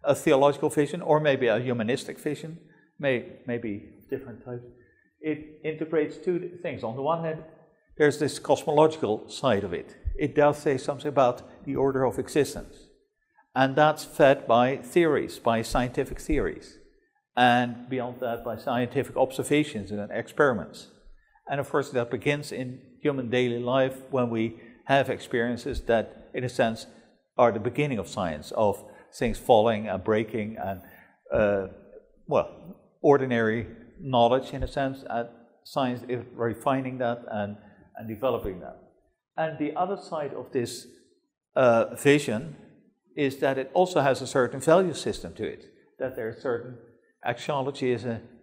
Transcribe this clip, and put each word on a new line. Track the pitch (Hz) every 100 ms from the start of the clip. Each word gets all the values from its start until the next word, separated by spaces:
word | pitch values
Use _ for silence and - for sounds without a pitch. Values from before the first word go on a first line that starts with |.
A | 143
theological | 139 - 135 143 139 151
vision, | 151 147 180
or | - 151
maybe | 151 135 120
a | 107
humanistic | 123 120 110 127 - -
vision, | 156 143 160 170 - - _ _
may, | 143 123 - - -
maybe | 120 113 101 - - -
different | 135 - -
types. | - 120 - - _ _ _ _
It | 156 151 - -
integrates | 156 156 156 160 151 -
two | - 170 - -
things. | 170 123
On | 113 117
the |
one | 139 170
hand, | 165 160 - - _ _ _ -
there's | 151 147
this | 147 -
cosmological | - 139 - 143 156 156 107 110 -
side | - 131 101
of | 98
it. | 85 - - - -
It | 143
does | 139 147 147
say | 160 131
something | - 139 147
about | 135 123 123 - -
the | 139 135
order | 135 131
of | 127 -
existence. | 127 156 135 87 - - - _ _ _ _ _ _
And | 127 135
that's | 135 151 151
fed | - - 143 139 -
by | 113 123 139
theories, | - 180 170 135 - -
by | 120 113
scientific | 113 131 123 135 131 131
theories. | - 151 92 - - - _ _ _ _ _ -
And | 123 120 123 117 -
beyond | 131 120 120
that, | 123 120
by | 120 110
scientific | - 123 120 139 117 -
observations | 131 - - 147 151 107 95
and | 104 101
experiments. | 101 - - 147 113 78 - - _ - - _ _ -
And | 143
of | 143
course, | 151 135
that | 127 117
begins | 117 147 147 147
in | - 127 127 - -
human | 147 135 120
daily | 127 123 120
life | 120 131 131 131 -
when | 131 120
we | 113 113 113 - -
have | - 139 135
experiences | 117 - 123 117 117 143 120
that, | - 113 107 - -
in | -
a | 123
sense, | - 117 113 - - _ _ _ -
are | 120
the | 107
beginning | 113 131 147 120
of | 92
science, | - 90 78 76 -
of | 107 95 - - - -
things | 123 107
falling | - 117 113 110 107
and | 92
breaking | 90 110 110 117 107 110
and, | 85 95 - - _ _ -
uh, | 131 104 101 92 - - - _ _ -
well, | 135 - - 165 - _ _
ordinary | 165 139 135 117 110 113 107 - - -
knowledge, | 151 127 117 131 -
in | 135
a | 127
sense, | - 135 135 -
and | 117 120 - _ _
science | - 147 131 123 -
is | 123 110
refining | - 117 110 143 135 127 127
that | 120 120 -
and, | 107 101 104 - - - -
and | 113
developing | 107 131 117 104 90
that. | 73 - - _ _ _ _ -
And | 160 147
the | 147 147
other | 180 196
side | - 160 143
of | - 123
this, | 131 117 - - - _ _ _ _ _ -
uh, | 127 117 107
vision | 127 143 147 147 110 151 - - _ _ _ _ -
is | 139 135
that | 143 131
it | 131
also | 175 180 165
has | 139 120
a | 127
certain | 143 120 135
value | 147 170 185
system | 135 117 101 87
to | -
it, | 71 58 - _ _ _
that | 131
there | 131 113
are | 113
certain, | 135 117 131 123 - _ _ _ -
axiology | 120 - 143 131 139 127
is | 120
a | 120 113 - -